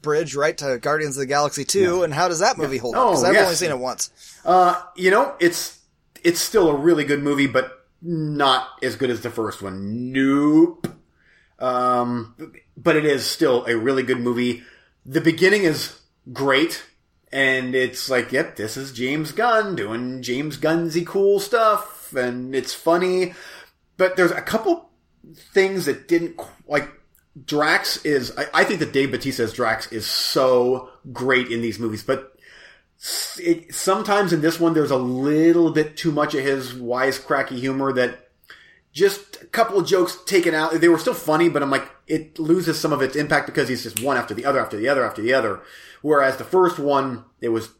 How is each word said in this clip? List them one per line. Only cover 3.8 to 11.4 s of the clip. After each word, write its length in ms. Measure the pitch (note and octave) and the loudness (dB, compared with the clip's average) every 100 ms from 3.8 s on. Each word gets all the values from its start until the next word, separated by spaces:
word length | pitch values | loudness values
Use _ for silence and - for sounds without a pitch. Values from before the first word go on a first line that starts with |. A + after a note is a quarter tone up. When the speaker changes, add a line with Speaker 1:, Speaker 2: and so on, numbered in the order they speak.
| B2+ A#2 - _ - - | -6 -6 -8 _ -20 -6
Speaker 2:
Uh, 300 | - F#3 F3+ - - | 2 4 4 2 -4
you 160 | - F#3 | -2 4
know, 240 | G#3+ C#4 - | 4 2 2
it's, 380 | E3+ - - - _ _ _ - | 0 0 -6 -14 _ _ _ -2
it's 180 | E3+ E3+ | 0 0
still 280 | - A3 E3 | 0 2 4
a 40 | |
really 300 | C#3 E3 D#3 | 4 2 2
good 180 | C#3 C#3+ | 2 0
movie, 240 | C#3+ C#3 C3+ | 0 0 2
but 380 | C3 B2+ - _ _ | 0 -2 -8 _ _
not 680 | E3 D#3+ D3+ D3 C3+ B2+ - - | -8 -6 -4 0 2 2 0 -6
as 140 | C3 G#2+ | -6 -2
good 140 | C3 | -2
as 100 | A2 | -2
the 80 | A#2+ | -6
first 320 | A2+ G#2+ - | -6 -6 -6
one. 500 | G2 F#2+ G2+ A#2 B2+ | -10 -8 -8 -8 -4
Nope. 720 | C3 C3+ C#3 D3 D#3 F3 - - - _ _ _ _ | 0 2 2 4 6 6 2 -10 -12 _ _ _ _